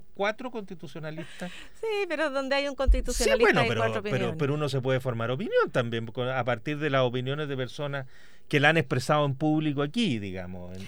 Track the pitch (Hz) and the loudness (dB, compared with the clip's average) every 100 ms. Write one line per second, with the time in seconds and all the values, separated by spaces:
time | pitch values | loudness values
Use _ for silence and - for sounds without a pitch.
0 | - - 202 214 247 226 196 180 160 165 | -8 -2 -2 -2 -6 -8 -10 -10 -12 -10
1 | 156 156 - - 180 - - - 440 415 | -8 -8 -10 -10 -10 -10 -14 -8 -4 -2
2 | 370 294 311 269 269 277 285 - 262 254 | 0 0 0 0 0 0 0 2 4 4
3 | - - 165 220 233 175 127 117 113 110 | 2 0 2 6 6 6 2 2 0 0
4 | 98 - - 160 139 151 147 135 127 127 | -2 0 -2 0 0 0 0 0 2 2
5 | 131 113 117 131 240 494 427 139 117 113 | 0 -2 -2 -2 0 2 2 2 0 -2
6 | 113 127 123 131 117 117 156 147 147 135 | -4 -4 -2 0 0 -2 -2 -2 2 4
7 | 127 127 127 143 147 131 127 - 143 139 | 4 2 -2 -4 -4 -4 -6 -6 -6 -6
8 | 131 - - - - 143 147 160 - 131 | -8 -12 -14 -14 0 4 6 6 4 0
9 | - 151 143 131 151 156 156 139 143 226 | 2 4 2 2 2 2 2 0 0 2
10 | 214 113 101 92 90 92 90 92 | 2 0 -2 -6 -8 -10 -10 -10